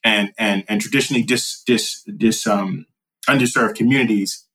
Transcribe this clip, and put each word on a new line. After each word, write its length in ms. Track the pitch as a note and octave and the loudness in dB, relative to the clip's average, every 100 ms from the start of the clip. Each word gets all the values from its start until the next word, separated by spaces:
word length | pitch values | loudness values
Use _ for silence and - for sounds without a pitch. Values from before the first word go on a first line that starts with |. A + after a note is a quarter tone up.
and, 280 | A2+ G#2+ G2+ - | 2 2 0 -2
and, 280 | A2 G2 G2 | 0 0 0
and 120 | G#2+ | -4
traditionally 420 | G#2+ C3+ B2 C3 | 0 -2 0 -2
dis-, 400 | A2+ A#2+ - - | 0 0 -2 -8
dis-, 380 | - A#2 - - | 0 0 0 -8
dis-, 440 | - G#2 A2+ A2+ A2+ | -12 0 0 2 0
um, 400 | G#2 G2 F#2 - _ _ _ - | -2 -2 -6 -10 _ _ _ 0
underserved 480 | C#3 A#2+ C3+ A2+ G#2+ | 2 2 2 0 2
communities 720 | A2+ C3+ A#2 G#2+ G2 - _ | 2 4 4 2 0 -6 _